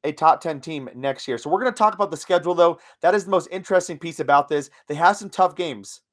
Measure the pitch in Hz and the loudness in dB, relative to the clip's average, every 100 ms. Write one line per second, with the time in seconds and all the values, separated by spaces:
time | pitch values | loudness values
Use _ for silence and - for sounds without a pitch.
0 | 151 147 160 151 170 147 147 151 131 123 | -8 2 2 2 -2 -10 -10 -10 -10 -6
1 | 135 135 - 117 151 185 247 - 214 208 | -6 -6 -6 -6 -2 0 0 0 0 2
2 | 202 156 - 180 170 175 170 165 _ _ | -4 -4 0 0 0 4 4 2 _ _
3 | 165 202 185 190 - 180 - 185 180 160 | 2 2 2 -2 -2 -12 0 0 0 -10
4 | 170 151 143 143 143 147 143 _ _ 147 | -10 -8 2 2 4 -4 -4 _ _ 2
5 | 175 202 202 - 185 180 170 113 98 - | 2 2 -6 0 0 0 -8 -8 -14 -20
6 | _ | _